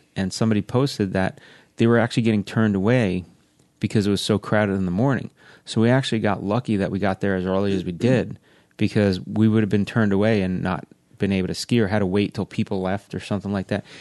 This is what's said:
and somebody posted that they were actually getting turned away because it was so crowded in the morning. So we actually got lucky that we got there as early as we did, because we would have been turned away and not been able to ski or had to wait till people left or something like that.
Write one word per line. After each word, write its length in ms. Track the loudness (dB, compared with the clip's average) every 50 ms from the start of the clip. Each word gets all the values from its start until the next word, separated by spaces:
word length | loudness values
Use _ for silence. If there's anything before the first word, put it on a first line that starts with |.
| _ _ _
and 160 | -4 -4 -4 -2
somebody 280 | 0 0 2 2 0 0
posted 500 | 0 0 0 0 0 0 -2 -2 0 0
that 260 | 0 0 0 -2 -6 -18 -20 -20 -20 -20 _ _
they 100 | 0 2
were 120 | 4 4 4
actually 240 | 2 2 0 0 2
getting 200 | 2 2 0 -2
turned 320 | -2 0 0 2 2 2
away 480 | 2 2 2 2 2 2 0 -2 -4 -6 -8 -16 _ _ _ _ _ _ _ _ _
because 260 | -6 0 0 2 2
it 40 | 2
was 100 | 2 0
so 180 | 2 0 0 0
crowded 360 | 0 0 0 0 2 2 0
in 100 | -2 -2
the 40 | -2
morning. 380 | 0 0 0 0 0 -2 -4 -8 -14 _ -20 -20 -20 -20 _
So 160 | -6 0 2
we 100 | 2 4
actually 300 | 4 2 2 0 -4 -2
got 220 | 0 -2 -2 -2 -2
lucky 340 | -2 -2 -2 -2 -2 -2 0
that 120 | 0 -2
we 80 | -2 -2
got 220 | -2 -2 -2 -2
there 140 | -2 -2 -2
as 100 | 0 0
early 300 | 0 0 0 0 0 -2
as 100 | -2 -2
we 80 | -4 -6
did, 460 | -2 0 2 2 2 0 -2 -6 -14 _ _ _ _ _ _ _
because 440 | -4 -4 0 2 2 2 2 2 0 -4
we 220 | -6 0 2 2 4
would 140 | 4 2 2
have 60 | 2
been 140 | 0 0 0
turned 280 | 0 0 0 2 2 2
away 280 | 2 2 2 2 2 0
and 200 | 0 -2 -2 -2
not 240 | -4 -4 -4 -8 -14 -20 _ _ _ -8 -4
been 140 | -2 0 0
able 160 | 0 0 -2
to 60 | -4
ski 260 | -6 -4 -2 0 2
or 80 | 2 2
had 100 | 0 0
to 80 | 0
wait 260 | 0 2 0 0 0 -2
till 140 | -6 -6
people 340 | -6 -4 -4 -4 -4 -4 -4
left 320 | -2 -2 -4 -4 -6 _ -10
or 60 | -10
something 320 | -6 -4 -6 -4 -4 -4 -4
like 140 | -4 -4
that. 180 | -4 -4 -6 -6 -8 -18 -20